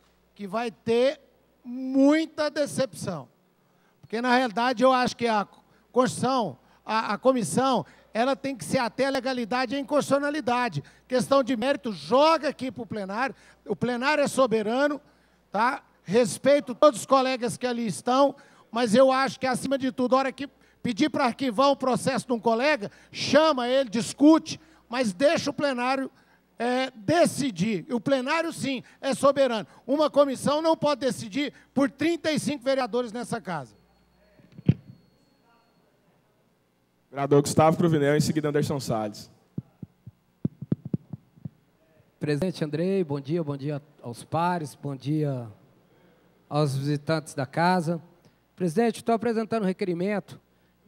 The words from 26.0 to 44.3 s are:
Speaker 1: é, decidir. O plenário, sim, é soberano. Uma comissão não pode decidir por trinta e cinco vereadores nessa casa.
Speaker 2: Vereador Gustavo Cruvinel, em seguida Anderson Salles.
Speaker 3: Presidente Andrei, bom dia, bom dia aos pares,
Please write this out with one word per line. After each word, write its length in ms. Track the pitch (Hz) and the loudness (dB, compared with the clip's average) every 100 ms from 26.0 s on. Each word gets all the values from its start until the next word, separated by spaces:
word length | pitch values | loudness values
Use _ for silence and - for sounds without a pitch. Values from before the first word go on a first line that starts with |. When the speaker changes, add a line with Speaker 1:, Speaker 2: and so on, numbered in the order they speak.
| 262 _ _ _ _ - | -4 _ _ _ _ -6
Speaker 1:
é, 320 | 240 254 262 | -2 -2 -4
decidir. 920 | 214 196 339 277 - 277 165 214 185 - | -6 0 2 2 2 -4 -2 -2 -2 -4
O 120 | 240 | -4
plenário, 500 | 277 269 254 330 330 | 0 0 0 -2 -4
sim, 320 | - 269 247 - - | -4 -4 -6 -8 -8
é 140 | 269 240 | -4 2
soberano. 500 | 269 277 262 220 165 - - | 2 4 2 0 -8 -12 -4
Uma 220 | 294 294 | 0 2
comissão 520 | 269 285 247 247 294 | 4 2 2 -2 0
não 140 | 320 320 | 2 2
pode 240 | 285 269 | 0 0
decidir 540 | 269 - 226 220 285 - _ | -2 -4 -6 -4 -6 -8 _
por 160 | 240 277 | -2 0
trinta 400 | - 302 330 320 | 0 -2 -2 -2
e 60 | 285 | -2
cinco 280 | 233 285 247 | -2 -4 -2
vereadores 480 | 269 247 240 240 | -2 -2 -4 -4
nessa 260 | 240 220 233 | -8 -8 -8
casa. 340 | 190 160 117 _ _ _ _ _ _ _ - - - - - - _ _ _ _ _ _ _ _ _ _ _ _ _ _ _ _ _ _ _ _ _ | -8 -10 -10 _ _ _ _ _ _ _ -20 -8 -2 -2 -2 -20 _ _ _ _ _ _ _ _ _ _ _ _ _ _ _ _ _ _ _ _ _
Speaker 2:
Vereador 320 | 135 139 143 | -4 4 4
Gustavo 360 | 139 - 156 170 | 4 4 4 6
Cruvinel, 400 | 170 156 143 151 | 4 4 4 2
em 40 | |
seguida 280 | 135 156 147 | 2 0 0
Anderson 300 | 147 151 147 | 0 -2 -4
Salles. 520 | 131 113 107 107 - _ _ - - - - _ - - _ _ - - - - - - - - _ _ - _ _ _ _ _ _ - | -4 -4 -4 -8 -20 _ _ -16 -16 -18 -20 _ -20 -20 _ _ -8 -6 -8 -8 -6 -10 -10 -20 _ _ -18 _ _ _ _ _ _ -10
Speaker 3:
Presidente 420 | 147 143 185 - | -4 -2 -2 -4
Andrei, 440 | 156 147 185 196 156 | -6 -4 -2 -2 -2
bom 160 | 143 | -4
dia, 200 | 135 170 | -4 -4
bom 140 | 143 143 | -4 -6
dia 260 | 143 143 - _ | -6 -8 -10 _
aos 240 | 123 117 | -16 -14
pares, 500 | - | -6